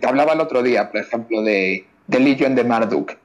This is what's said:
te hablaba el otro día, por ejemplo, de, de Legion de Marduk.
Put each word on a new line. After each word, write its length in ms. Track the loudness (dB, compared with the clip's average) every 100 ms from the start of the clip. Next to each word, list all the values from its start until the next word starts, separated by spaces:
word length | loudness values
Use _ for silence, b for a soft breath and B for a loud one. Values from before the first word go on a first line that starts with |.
te 60 | -2
hablaba 260 | 2 2
el 80 | 2
otro 220 | 0 0
día, 280 | 2 0 -2
por 100 | -6
ejemplo, 420 | -6 -8 -4 -2
de, 440 | 0 0 0 -4 -8 _ -4
de 140 | 0
Legion 340 | 2 2 0
de 100 | 2
Marduk. 480 | 0 0 0 -2 -4 -10